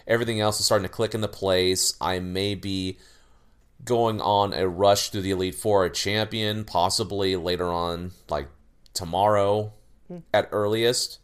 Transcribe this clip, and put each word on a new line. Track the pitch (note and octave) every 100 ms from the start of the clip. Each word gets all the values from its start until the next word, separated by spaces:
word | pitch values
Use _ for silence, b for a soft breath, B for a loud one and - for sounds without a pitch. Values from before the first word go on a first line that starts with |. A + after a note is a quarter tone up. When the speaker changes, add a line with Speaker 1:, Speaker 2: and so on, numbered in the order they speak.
| -
Speaker 1:
Everything | A#2 A#2 A2
else | G#2+ G#2+
is | -
starting | A2 F#2
to |
click | - A2
into | A2+ G#2
place. | - F#2+ F#2 F#2 F#2+ - -
I | E2+ F#2
may | F2+ F#2+ G2+
be | G2 G2 F#2+ F#2 - b b b b b b _ -
going | A#2+ A#2 A#2 G#2+
on | F#2+ G2+ G2+
a | C#2 F#2
rush | F2 G2+ G2+ -
through | G#2
the | F#2+
Elite | F#2 F#2
Four | - A2 G2+
or | F2+
champion, | - G2 G#2+ G#2+ A2+ G#2+ G#2+
possibly | G#2 F2 F2+ - G2 G2+ F#2+ F#2
later | F2 F2 F2+
on, | F2 F2 E2+ F2+ - -
like, | D2+ D2 - _ _ -
tomorrow | - E2+ F2 G#2 G#2 G2+ G#2+ G#2+ - - - -
Speaker 2:
Hmm. | F3 -
Speaker 1:
at | G#2 -
earliest. | G#2 G#2 A2 A#2 C3 - -